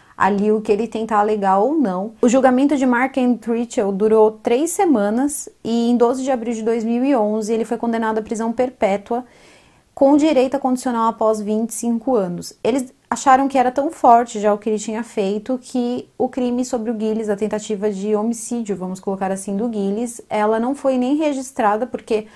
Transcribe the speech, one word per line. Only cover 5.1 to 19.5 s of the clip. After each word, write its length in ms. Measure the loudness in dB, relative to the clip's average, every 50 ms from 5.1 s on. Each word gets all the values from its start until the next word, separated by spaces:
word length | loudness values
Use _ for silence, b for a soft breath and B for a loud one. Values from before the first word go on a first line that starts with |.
| 0 0 0 -2 -2 -6 -12 -14 -14 _
e 280 | -4 -2 0 0 2 2
em 60 | 4
doze 280 | 4 4 2 2 0 -2
de 60 | -2
abril 240 | -2 -2 -2 -4 -4
de 80 | -4
dois 200 | -2 -2 -2 -2
mil 220 | -2 -2 -2 0 0
e 100 | 2 2
onze 380 | 2 2 0 -2 -2 -2 -2
ele 120 | -2 -2 -2
foi 120 | -4 -4
condenado 420 | -4 -4 -2 -2 -2 -2 -2 -2 -4
à 40 |
prisão 300 | -4 -6 -6 -4 -4 -2
perpétua 720 | -2 -2 -2 -2 -2 -2 0 0 0 -2 -4 -4 -6 -6 -6 b b b b b b b b b b b b b 0
com 220 | 2 4 6 6
direito 400 | 6 4 4 4 2 2 2 0
a 40 | -2
condicional 480 | -2 -2 -2 -2 -2 -2 -2 0 0 0
após 320 | 0 0 0 0 0 0
vinte 300 | -2 -2 -2 -2 -2 -4
e 40 | -6
cinco 420 | -4 -2 -2 -2 -2 0 0 0
anos. 360 | 0 0 -2 -4 -8 -10 -12 -10 _ -2
Eles 280 | -2 0 -2 -2 -6 -12 _ _ -8
acharam 380 | -6 0 4 4 6 6 4 2
que 100 | 2 2
era 120 | 2 2
tão 200 | 0 -2 -2 -4
forte 480 | -2 2 4 4 4 4 2 -4 -4 -2
já 120 | 0 0
o 60 | 0 0
que 100 | -2 -4
ele 80 | -4 -4
tinha 240 | -4 -6 -6 -6
feito 560 | -8 -6 -4 -4 -2 -2 -2 -4 -4 -4 -6 -6
que 480 | -6 -6 -4 -2 -2 -2 -4 -6 -8 -8 _
o 120 | -4 -4 -4
crime 360 | -2 -2 -2 -2 -2 -2 -4
sobre 260 | -2 -4 -4 -4 -4
o 80 | -4 -2
Gillis, 300 | -2 -2 -2 -2 -2 -2
a 80 | -2
tentativa 540 | -2 -2 -4 -4 -4 -6 -6 -4 -2 -2 -2
de 240 | -2 -2 -2 -2 0
homicídio, 640 | 0 0 -2 -4 -6 -6 -6 -6 -6 -4 -6 -6
vamos 240 | -6 -6 -8 -8 -8
colocar 300 | -6 -6 -4 -4 -4 -4
assim, 240 | -4 -6 -6 -6